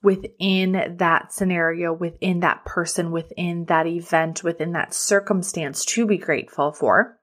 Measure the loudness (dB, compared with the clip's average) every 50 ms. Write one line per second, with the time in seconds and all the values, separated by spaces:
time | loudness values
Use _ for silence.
0 | 6 4 4 4 -4 -12 -8 _ 0 2 2 2 2 2 0 0 -2 -4 -2 0
1 | 2 4 4 2 0 -4 -6 -2 0 0 2 2 2 0 0 0 -2 -2 -2 -2
2 | -4 -6 -6 -4 -2 0 0 2 2 2 2 0 -4 -6 -4 -4 -4 -2 -2 -4
3 | -2 -2 -4 -6 -6 -8 -8 -6 -4 -4 -4 -4 -2 2 2 2 2 0 -4 -6
4 | -4 0 0 0 0 0 -4 -4 -4 -4 -4 -2 -4 -4 -2 -4 -4 -4 -4 -6
5 | -2 2 2 2 2 2 0 0 0 -2 -4 -4 -6 -4 -6 -6 -6 -4 0 0
6 | 2 2 2 0 2 0 -2 -2 -2 -6 -4 -2 -2 -2 0 0 2 4 6 4
7 | 4 2 -4 _